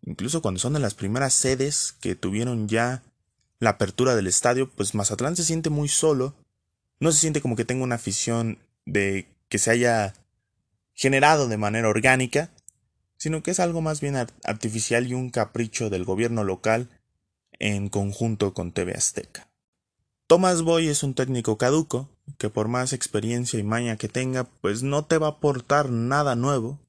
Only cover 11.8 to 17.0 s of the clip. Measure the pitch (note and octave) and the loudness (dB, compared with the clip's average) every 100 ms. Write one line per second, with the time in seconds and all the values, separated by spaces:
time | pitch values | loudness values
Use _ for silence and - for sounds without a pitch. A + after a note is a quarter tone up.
11.8 | A2+ G#2+ B2 C3 B2+ C#3+ E3 _ - _ | 2 4 4 4 2 0 -2 _ -20 _
12.8 | _ _ _ _ D#3 D#3+ - F3+ F3+ E3+ | _ _ _ _ -4 -4 -2 0 0 0
13.8 | D#3+ D3+ C#3+ C#3 A#2+ - - G#2+ A#2 A2 | -2 -2 -2 -2 -4 -6 -6 -4 -4 -4
14.8 | - A#2 B2 B2+ B2+ A#2+ G#2+ - A2+ - | 0 0 0 -2 -4 -2 -2 -2 -4 -2
15.8 | A2+ F#2+ F#2 F#2+ A#2 A#2 G2+ F#2 A2+ A2+ | -2 -2 -2 0 0 0 -2 -2 0 0
16.8 | B2 _ | 0 _